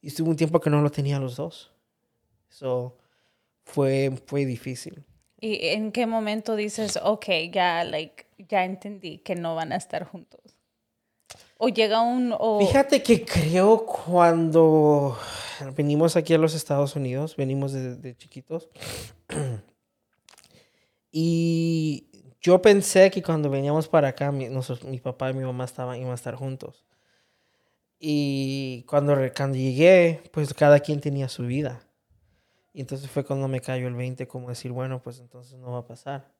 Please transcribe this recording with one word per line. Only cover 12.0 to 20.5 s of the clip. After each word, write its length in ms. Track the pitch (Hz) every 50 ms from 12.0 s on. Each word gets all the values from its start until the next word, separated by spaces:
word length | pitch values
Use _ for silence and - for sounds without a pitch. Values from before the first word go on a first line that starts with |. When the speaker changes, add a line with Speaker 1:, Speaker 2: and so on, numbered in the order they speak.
Speaker 2:
un, 340 | 233 240 247 254 254 240 226 -
o 200 | - 226 214 208
Speaker 1:
Fíjate 420 | 202 - - 277 277 277 294 269 -
que 220 | - 233 - -
creo 600 | - - 175 151 156 165 185 190 208 226 220 226
cuando 1300 | - - - - 165 175 175 170 170 170 165 165 160 156 165 165 160 156 156 151 151 147 147 143 139 123 113 - - - - - - - - 143 135 135
venimos 400 | - 147 143 147 151 165 170 156
aquí 180 | 180 160 160 165
a 40 | 160
los 160 | 160 160 156
Estados 420 | 160 - - 147 139 143 139 -
Unidos, 400 | 151 135 127 123 135 147 156 -
venimos 360 | - 139 131 135 139 139 135 139
de, 240 | 135 131 127 123
de 200 | 120 123 127 120
chiquitos, 520 | _ - _ _ 139 131 _ 156 170 - _ _ - - - - - - - - _ _ _
<clears throat> 1800 | - 156 147 131 120 107 - _ _ _ _ _ _ _ _ _ _ _ _ _ _ _ _ _